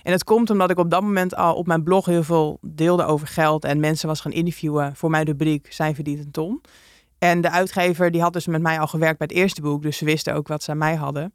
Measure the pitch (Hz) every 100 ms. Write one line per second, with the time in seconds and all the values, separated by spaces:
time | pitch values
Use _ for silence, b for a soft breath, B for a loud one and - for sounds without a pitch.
0 | - 180 - 220 233 202 180 180 170 175
1 | 208 196 185 - 175 165 175 165 156 190
2 | 180 170 156 165 151 - - 156 165 175
3 | 160 151 151 - 156 156 - 147 151 156
4 | 156 156 - 165 170 - 156 147 143 139
5 | 165 156 156 143 156 151 - - 156 151
6 | 147 147 147 147 165 277 b b b b
7 | b _ 175 175 170 175 190 190 180 170
8 | 175 170 170 175 170 160 165 160 156 156
9 | 160 156 151 180 185 - 147 147 151 147
10 | 151 156 - 151 147 151 - 151 156 160
11 | 143 143 170